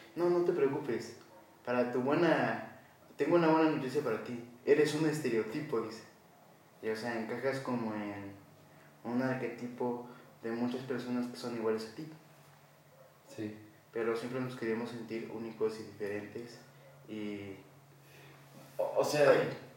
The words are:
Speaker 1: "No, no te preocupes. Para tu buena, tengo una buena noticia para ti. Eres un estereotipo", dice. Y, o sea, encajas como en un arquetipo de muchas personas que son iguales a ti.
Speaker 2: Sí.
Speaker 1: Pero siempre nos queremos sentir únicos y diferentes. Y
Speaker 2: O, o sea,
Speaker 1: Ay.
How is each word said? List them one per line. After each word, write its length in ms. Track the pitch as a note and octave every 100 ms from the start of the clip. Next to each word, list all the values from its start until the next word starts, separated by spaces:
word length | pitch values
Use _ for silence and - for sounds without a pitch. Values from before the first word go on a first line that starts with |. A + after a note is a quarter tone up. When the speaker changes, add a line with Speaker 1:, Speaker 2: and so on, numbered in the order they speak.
| - D#3+
Speaker 1:
"No, 120 | F3
no 160 | F3
te 80 | F3
preocupes. 640 | C#3+ C3+ D3 A#2+ A2 - - - - - -
Para 280 | - B2 B2
tu 80 | C3
buena, 800 | B2+ D#3+ E3+ C#3 A#2 A2 - - - - - -
tengo 200 | D3 F3
una 120 | D#3+
buena 220 | D#3+ D#3
noticia 320 | C#3 B2+ -
para 200 | B2+ A2
ti. 200 | - A#2 - - -
Eres 280 | D3 D3
un 140 | D3+ D#3
estereotipo", 720 | - C3 A2+ G#2+ D3+ - A2+
dice. 220 | A2 G#2+ - - - - - - - -
Y, 60 | A2
o 60 | A2
sea, 220 | A#2 A2+
encajas 400 | A2+ A#2+ C3+ C3+
como 340 | C3 A#2+ A2
en 380 | G#2+ G#2 G2+ G2+ - - - - - - -
un 180 | A#2+ A#2+
arquetipo 840 | C3 B2 A#2+ - B2 - B2 A#2+ - - - -
de 80 | A2+
muchas 300 | A#2 B2 C3
personas 440 | C3 B2 B2 B2 A#2+
que 80 | -
son 180 | A#2+ A#2
iguales 320 | A2 A2 -
a 20 | -
ti. 100 | D#3 - - - - - - - - - - - -
Speaker 2:
Sí. 220 | - G#2+ G#2 - - -
Speaker 1:
Pero 220 | A2+ A2+ A2+
siempre 240 | B2 C3
nos 140 | B2+ -
queremos 340 | A2+ A2 A#2
sentir 400 | A#2+ A2 A2+ G#2+
únicos 440 | A2 A2+ A2 A2 G#2+
y 40 |
diferentes. 760 | G#2 - G2+ G#2 G#2 A#2 A#2+ - - - - - -
Y 460 | G#2+ G#2 G2+ G2 F#2+ - - - - - - - - - - - -
Speaker 2:
O, 180 | - A#2+
o 40 |
sea, 260 | - D3 C3+
Speaker 1:
Ay. 180 | - - - -